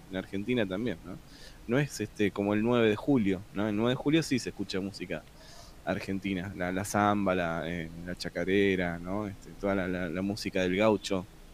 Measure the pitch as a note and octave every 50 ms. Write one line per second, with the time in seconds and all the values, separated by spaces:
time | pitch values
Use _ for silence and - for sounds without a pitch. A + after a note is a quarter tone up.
0 | - - F#2+ F#2 F#2 - - G2 G#2 A#2 B2+ B2 G#2+ F#2+ F#2 G2 A#2+ A#2+ F2+ -
1 | - E2+ F#2 - - - - - - - - - - - A#2 C#3 D3+ C#3 - -
2 | G#2 - - - G#2+ F#2+ - - G2+ G2+ G#2 G#2+ G#2+ A#2+ B2 A#2+ A#2 A2 G#2 G#2+
3 | - - C#3+ B2 G#2 G2 F#2+ F2+ G2+ - - G2 G#2 A2 G#2 G#2 A2+ A#2+ B2+ B2+
4 | - D3 D3+ E3 D3+ - C#3 A#2 - F2+ - - G2+ - - F#2+ F#2+ G2 F#2+ -
5 | F2+ F2+ F2 D2+ - - - - - - - - - - - - - - F#2 G2
6 | - - G2 G2 - G2 G2 F2+ F2 G2+ F#2 E2+ F2+ F2+ F#2 F#2+ G2+ - - G#2
7 | G#2 G#2 G#2 G#2 G2+ F#2+ F#2 F#2 F2 E2 E2 E2+ D2+ E2 F2 F2 E2 D#2+ E2 E2+
8 | E2+ F2 F2 - - E2+ - F2 F2 F2+ F#2+ G2+ G2 G2 F#2+ F2+ F2+ F2 E2+ E2+
9 | F2 F2+ F#2+ G#2 G#2+ G2+ G2+ - - E2 D#2+ E2 - G2+ G2 G2 F2+ F#2 F#2 F2+
10 | F#2 E2+ D#2 F#2 F#2+ G2 G2+ - - G2+ - F#2 F#2 F2+ F2+ F#2+ G#2+ A2 G#2+ G2
11 | - - G2 F#2 F#2 - - - - -